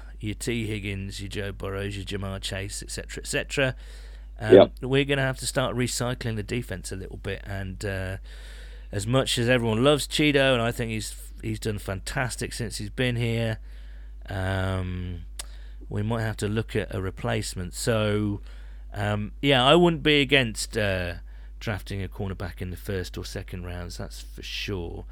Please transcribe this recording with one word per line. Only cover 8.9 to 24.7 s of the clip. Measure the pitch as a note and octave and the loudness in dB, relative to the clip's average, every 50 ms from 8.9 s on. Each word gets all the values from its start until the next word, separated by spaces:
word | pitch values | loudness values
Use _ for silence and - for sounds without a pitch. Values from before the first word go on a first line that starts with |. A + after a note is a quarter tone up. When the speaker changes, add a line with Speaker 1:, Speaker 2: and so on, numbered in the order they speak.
Speaker 1:
as | - G#2 G2+ | -4 -4 0
much | A2+ B2 C3 C3 - - - | 2 4 4 4 4 2 2
as | A#2+ A#2 | 4 4
everyone | B2+ B2+ A#2 A#2 A2 A2 B2 | 4 4 4 4 4 6 6
loves | C#3+ D3+ C#3 - - | 6 6 6 4 0
Cheeto, | - - D#3 D3+ C#3+ C#3 C3+ C3+ C3 | 2 4 4 6 6 6 6 6 6
and | A#2+ | 4
I | A2+ A#2 | 4 2
think | A#2+ - B2 A2+ | 0 0 -2 -2
he's, | A2 A2 G#2 - - - - - - - - | -2 -4 -4 -6 -8 -12 -14 -14 -12 -8 -4
he's | A2+ A2 G#2 | -4 -4 -2
done | - A2 G#2 G#2 | -2 -2 -2 -2
fantastic | - - G2 F#2+ - - - D3 C3 A#2+ - - - - - | -4 -4 -4 -4 -4 -4 -2 -2 -2 -2 -2 -4 -6 -4 -4
since | - B2 G#2 - - | -4 -4 -4 -4 -6
he's | G#2+ G#2 | -6 -4
been | - - B2+ B2 A#2+ A#2 | -2 0 2 2 2 2
here, | A#2+ A#2 A2+ A2+ A#2 A2+ A2 - - - - - - - - - - - - - - - | 2 2 2 2 2 0 0 -2 -6 -10 -12 -12 -12 -12 -12 -12 -12 -12 -14 -12 -10 -6
um, | G2 G2 F#2 F#2+ F#2+ F#2+ F#2 F#2+ F#2+ F#2 F#2 F#2 F#2 F#2 F2+ F2+ F2+ E2+ F2 - - - - - - - - - - - - - | -4 -2 0 2 2 2 2 2 0 0 -2 -2 -4 -4 -4 -4 -6 -6 -8 -10 -12 -12 -12 -12 -12 -14 -14 -14 -14 -12 -10 -6
we | G#2 G#2 | -2 -2
might | G#2 G#2+ A#2 A2+ | 0 0 0 0
have | A2 A2 A2 - | 0 0 -2 0
to | - G2+ | -2 0
look | G#2+ A2+ A2 - - | 0 0 0 0 0
at | A2 G2 - - | -2 -2 -2 -2
a | G2+ | -4
replacement. | F#2+ F#2+ - - - A#2+ A#2 A2 G#2 - - G2 F2+ F2+ - | -2 -4 -4 -2 -2 0 0 0 -2 -2 -4 -6 -6 -6 -6
So, | - - - A#2 A2 G#2+ G#2+ G#2 G#2 G#2+ G#2 G2+ G2+ - - - - - - - - - - - | -4 0 2 2 4 4 2 2 2 2 0 0 -2 -6 -10 -14 -14 -14 -14 -14 -14 -14 -10 -6
um, | G2+ G#2 G#2 G#2 G#2 G#2 G2+ - - | -4 -2 0 0 0 -2 -4 -6 0
yeah, | - C#3 C#3 B2+ B2 | 4 6 6 8 8
I | C3+ D3+ | 10 10
wouldn't | F3 F3 F3 E3+ D3+ | 10 10 8 6 4
be | C3 D#3 D3 D3 | 4 4 6 6
against, | C#3+ B2+ C#3+ C#3 C3 A2+ G#2 - - - - A2 | 6 6 6 4 4 4 0 -4 -6 -4 0 0
uh, | G#2 G2+ F#2+ F#2 F2+ F2 E2+ - - - - - - - - - | 2 2 2 0 0 -2 -4 -6 -10 -14 -14 -14 -14 -14 -14 -8
drafting | - - G#2+ F#2 - - G#2 G2 | -4 -4 -4 -4 -4 -6 -6 -4
a | F#2+ F2+ | -6 -6
cornerback | - - G#2+ F#2+ F#2 E2+ G2 F2 E2+ - | -6 -4 -4 -4 -4 -4 -6 -6 -6 -6
in | F#2+ F2+ | -6 -6
the | F2+ - | -8 -6
first | - - G2+ F#2 F2+ - - - | -6 -4 -2 -2 -2 -4 -6 -8
or | F#2 | -6
second | - - G#2 F#2+ - - F#2 F2 | -6 -6 -8 -8 -8 -8 -8 -6
rounds, | F2+ F2 F2+ F2+ F2+ F2+ - | -6 -6 -6 -6 -8 -8 -8
that's | G2 F#2 - - | -10 -10 -10 -12
for | - - - - | -12 -12 -12 -12
sure. | - - - - - - | -10 -8 -6 -6 -4 -4